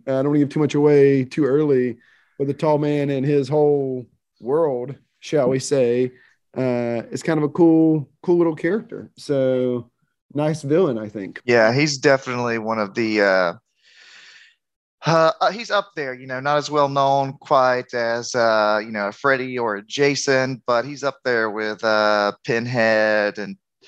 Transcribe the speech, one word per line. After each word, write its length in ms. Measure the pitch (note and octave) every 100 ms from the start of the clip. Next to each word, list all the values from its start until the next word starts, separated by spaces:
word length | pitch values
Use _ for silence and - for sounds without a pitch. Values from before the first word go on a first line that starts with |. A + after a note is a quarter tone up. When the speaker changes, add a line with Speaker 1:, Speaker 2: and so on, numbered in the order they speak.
| -
Speaker 1:
I 40 |
don't 160 | C3+ C#3
wanna 100 | D3
give 100 | C#3
too 100 | D#3
much 140 | D3
away 500 | D3 D3 C#3+ C#3 C#3
too 220 | B2+ - C3+
early, 520 | C#3 D3+ C3 B2 A2 _ _ _ -
but 80 | C#3
the 60 | C#3
tall 240 | D#3 D3
man 320 | D3 D3 C#3+
and 120 | C#3
his 240 | C#3 D3 B2+
whole 600 | D3+ D3 C#3+ C3+ B2+ A#2+ _ _ _
world, 560 | A2 D3 D#3+ B2 B2+ C#3 _ _
shall 300 | - D3+ B2+
we 100 | C3
say, 540 | - C#3 A#2+ A#2+ B2+ - _ _ _ -
uh, 460 | C3 B2 A#2+ A#2 -
is 100 | C#3
kind 160 | - D#3
of 60 |
a 60 | D3
cool, 600 | D3 E3 D#3+ D#3+ D#3 C3+ _
cool 140 | - F3
little 160 | E3 D#3
character. 560 | E3 G#3+ A#3 G2+ G#2 -
So 760 | - C#3 C3 C3 B2+ B2 A#2+ _ _ _ _
nice 300 | C#3 D3+ D#3+
villain, 340 | C#3 D3 F3 A2+
I 120 | G#2+
think. 320 | G#2+ F#2+ - -
Speaker 2:
Yeah, 260 | A#2+ A2 B2+
he's 240 | D3+ C#3
definitely 580 | D3 C3+ - B2 A#2+ A#2
one 220 | G#2+ A2
of 160 | G2+ G2
the, 260 | A2+ G#2+
uh, 320 | G2+ F#2+ F2+ E2+ _ _ _ _ - - - - - _ _ _ _ _
uh, 280 | - E3 D#3+ -
uh, 100 | F3
he's 200 | G3 A3+
up 200 | G#3 F#3+ -
there, 180 | C#3
you 140 | B2+ C3
know, 120 | B2+
not 180 | C#3 D3
as 120 | C#3
well 180 | D3 C#3+
known 460 | C#3 C#3 C#3 C3+
quite 580 | C#3 - C#3+ B2+ B2+ B2
as, 420 | B2 A#2 A#2 A#2 B2+
uh, 440 | A2+ A2 G#2+ G#2+
you 80 | A2
know, 160 | G#2+ G2+
a 40 |
Freddy 460 | G#2+ C#3 C3 C3 B2
or 180 | A#2 G2+
a 40 | G#2+
Jason, 760 | - C#3+ C#3 - C3 C3 B2+ -
but 180 | A#2+ B2
he's 180 | C#3+
up 140 | C#3 - C3
there 240 | A#2 A2
with, 340 | G#2 G#2+ G#2
uh, 500 | A2+ G#2+ G#2+ G#2 G2+ G2+
Pinhead 960 | - A#2 A#2+ B2 A2+ A2 G#2+ G#2+ G#2 G2+
and 180 | G2 G2 _ _